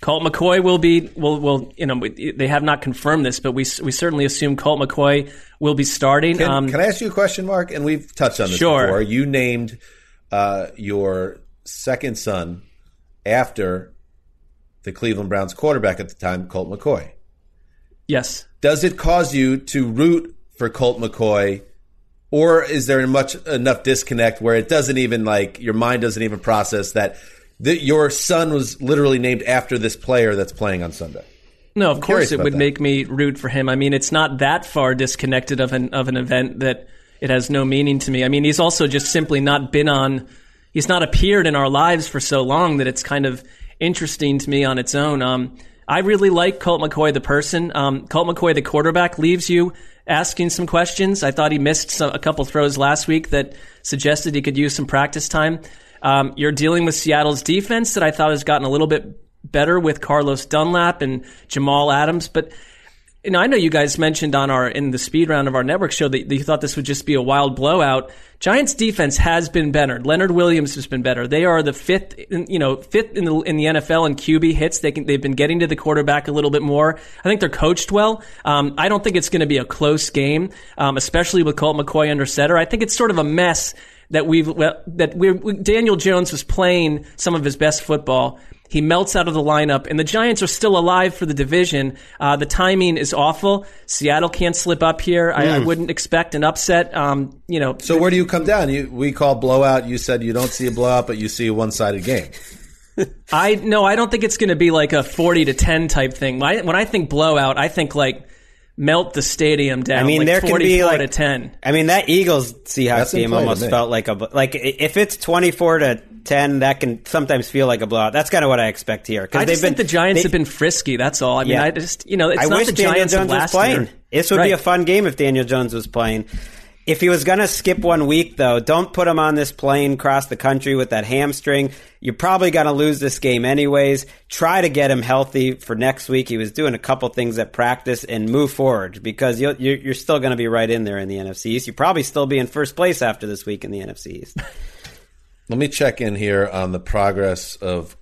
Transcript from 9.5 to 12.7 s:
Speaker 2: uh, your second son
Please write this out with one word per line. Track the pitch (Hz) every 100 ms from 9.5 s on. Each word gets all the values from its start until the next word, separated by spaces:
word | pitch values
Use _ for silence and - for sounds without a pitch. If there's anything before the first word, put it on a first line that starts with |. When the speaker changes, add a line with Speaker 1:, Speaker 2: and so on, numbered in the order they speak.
| 120 117 117 - - _ _ _
Speaker 2:
uh, | 101 101 98 90 -
your | 101 101 98 92 92 - - _
second | - - - 127 139 110
son | - 98 85 87 -